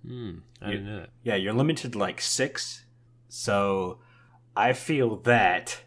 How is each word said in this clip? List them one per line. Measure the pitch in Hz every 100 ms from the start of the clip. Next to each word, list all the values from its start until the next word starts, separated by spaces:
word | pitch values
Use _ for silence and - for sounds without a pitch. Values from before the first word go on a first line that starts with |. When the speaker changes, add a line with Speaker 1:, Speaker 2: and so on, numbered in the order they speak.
Speaker 1:
Hmm, | 123 123 110 85 - -
I | 101
Speaker 2:
You |
Speaker 1:
didn't | 101 101
know | 104
that. | - _
Speaker 2:
Yeah, | 120 101
you're | 95
limited | 113 151 156 123
to, | 110
like, | 92 -
six. | - - 131 - - - - _ _ _ _
So | - - 101 101 95 90 90 _ _ _ _ _ -
I | 117
feel | 127 - 151 120 104
that | 120 117 95 90 - -